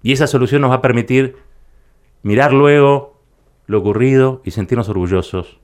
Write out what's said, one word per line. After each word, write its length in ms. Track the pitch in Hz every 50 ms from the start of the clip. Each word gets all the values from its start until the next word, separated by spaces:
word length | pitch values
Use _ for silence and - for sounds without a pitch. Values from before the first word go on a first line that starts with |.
Y 120 | - 117 135
esa 140 | 131 151
solución 340 | 143 - 131 127 127 135 143
nos 100 | 139 127
va 40 | 127
a 60 | 127
permitir 540 | 123 127 117 120 117 - 127 131 135 127 - - _ - - - - _ _ _ _ _ _ _ _ _ _ _ _
mirar 300 | 101 104 120 139 147 135
luego 680 | 139 143 143 147 147 143 139 139 139 139 - _ _ _ _ _ _ _ _ _ _ _
lo 140 | - 104 107
ocurrido 640 | 92 104 101 107 123 131 131 131 131 131 131 131 _
y 60 | 98
sentirnos 360 | - 110 95 - 123 120 110
orgullosos 720 | 95 104 95 90 87 95 92 87 - - 92 85 - - _